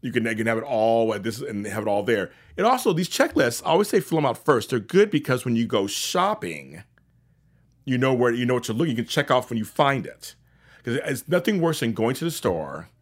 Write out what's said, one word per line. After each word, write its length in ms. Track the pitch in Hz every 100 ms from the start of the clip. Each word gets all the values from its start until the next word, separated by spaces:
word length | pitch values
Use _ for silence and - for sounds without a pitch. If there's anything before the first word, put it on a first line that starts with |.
You 120 | 123
can, 120 | 117
you 100 | 113
can 120 | 110 113
have 120 | 113
it 60 |
all 500 | 143 120 113 113 113
at 80 | 104
this 180 | 101 110
and 260 | 139 104 101
have 160 | 107
it 60 | 107
all 140 | 101
there. 280 | 101 110 90 - - -
It 80 |
also, 280 | 208 254 247
these 160 | 180 180
checklists, 540 | - 302 - 123 117
I 40 | -
always 200 | 165 208
say 120 | 214
fill 160 | - 160
them 100 | 143
out 180 | 113
first. 260 | - 131 -
They're 80 | 123
good 320 | 101 180 208
because 340 | 151 147 127
when 120 | 123 117
you 100 | 113
go 200 | 110 98
shopping, 960 | - - 180 190 214 90 76 67 78 - _ _ _ _ _ _ _ _ _ -
you 100 | 127
know 140 | 131
where, 200 | 127 123
you 120 | 120 123
know 80 |
what 120 | 135 135
you're 100 | 113
looking. 200 | 165 117
You 60 |
can 40 | 117
check 240 | - 143
off 180 | 127 -
when 100 | 117
you 60 |
find 420 | 107 - 143 135 92
it. 280 | - - - _ _ _ -
'Cause 160 | - 123
it's 240 | - 127 -
nothing 320 | 175 180 202
worse 200 | 165 156
than 120 | 120
going 220 | 110 113 131
to 80 |
the 60 | 165
store. 580 | 156 110 85 73 73 85 _